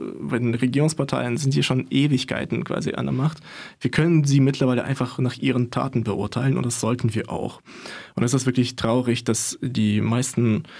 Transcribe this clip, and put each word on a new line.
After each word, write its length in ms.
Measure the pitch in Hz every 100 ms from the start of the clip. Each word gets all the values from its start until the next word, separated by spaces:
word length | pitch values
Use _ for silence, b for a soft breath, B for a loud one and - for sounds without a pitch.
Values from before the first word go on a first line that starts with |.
| - -
bei 180 | - 117
den 160 | 120
Regierungsparteien 840 | 117 131 131 156 156 139 131 123 120
sind 180 | 135
die 80 | 143
schon 240 | 143 131 127
Ewigkeiten 760 | 135 143 131 - 120 - -
quasi 280 | - - -
an 100 | -
der 80 | 139
Macht. 300 | 131 151 - B B B B
Wir 100 | -
können 340 | - 165 165
sie 160 | 143 139
mittlerweile 440 | 135 135 131 123
einfach 340 | - 135 123 -
nach 180 | 127 -
ihren 340 | 131 123 120
Taten 340 | - 135 127
beurteilen 520 | 107 98 104 - 135 127
und 80 |
das 160 | 123 -
sollten 340 | 113 123 117
wir 160 | 104 -
auch. 300 | - 50 - B B B B B
Und 80 | -
es 100 | 120
ist 140 | 131 127
wirklich 300 | 127 120 -
traurig, 480 | 117 123 120 117
dass 340 | - 110 - -
die 400 | 127 120 107 104
meisten 640 | 107 117 127 - 120 107 B B